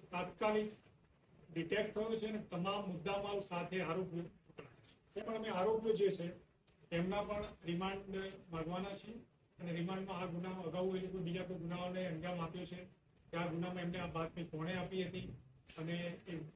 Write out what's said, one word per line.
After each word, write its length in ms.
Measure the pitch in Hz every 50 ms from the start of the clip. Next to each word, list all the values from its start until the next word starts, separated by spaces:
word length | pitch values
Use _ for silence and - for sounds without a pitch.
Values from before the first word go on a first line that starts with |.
| - -
તાત્કાલિક 600 | 180 180 180 180 - - 220 214 214 214 214 214 - - - - - - - - - - - - - - - -
ડિટેક્ટ 420 | 160 165 160 - 196 208 208 214 -
થયો 220 | 208 214 226 226
છે 100 | - 208
અને 120 | 214 214 214
તમામ 540 | - - 180 175 180 196 202 208 190 185
મુદ્દામાલ 480 | 175 156 - 196 202 202 202 208 202 196
સાથે 400 | 190 - 180 175 170 - 185 185
આરોપીઓ 420 | 170 156 165 190 185 - 165 170
પકડાયા 460 | 175 - - - - - - - - -
છે. 460 | - - - - - - _ - -
તે 60 | 202
પણ 160 | 220 233 220
અમે 120 | 220 214 220
આરોપીઓ 440 | 196 180 185 214 220 220 220 226
જે 160 | 196 180 202 190
છે 440 | - - 170 175 - - - - _ _ _ - - - - -
એમના 300 | 175 170 180 185 208 208
પણ 220 | 208 202 208 208 208 202 - - -
રિમાન્ડ 520 | 165 170 175 190 196 196 196 196 196 190 190 190 190 190 - - 175
માંગવાના 460 | 165 165 160 165 180 185 190 196 196
છીએ 180 | - - 214 233 247 - - _ _ - _ _ -
અને 120 | 175 170
રિમાન્ડમાં 480 | 165 165 170 185 190 190 190 196 190 175
આ 60 | 175
ગુનામાં 380 | 175 170 175 180 185 185 185 175
અગાઉ 320 | 160 156 180 185 190 185
એ 40 | 185
લોકો 180 | 185 180 185 185
બીજા 240 | 165 170 170 190
કોઈ 140 | - - 180
ગુનાઓને 500 | 165 165 170 170 175 180 180 185 185 185
અંજામ 340 | 175 160 160 170 180 180 170
આપ્યો 240 | 165 160 - 180 175
છે 120 | - 175 180 185 - - - _ - - - - -
કે 60 | -
આ 100 | 165 175
ગુનામાં 360 | 165 160 170 170 180 185 180
એમને 160 | 175 175 175 180
આ 80 | 175
બાતમી 380 | 170 156 165 165 160 - 180 165
કોણે 300 | - - 156 160 175 185
આપી 300 | 185 170 156 190 185 180
હતી 280 | 170 185 180 - - - - - - - - - - - 165
અને 420 | 160 165 175 175 175 175 175 - - 185
એ 80 | 170 156 151 156 -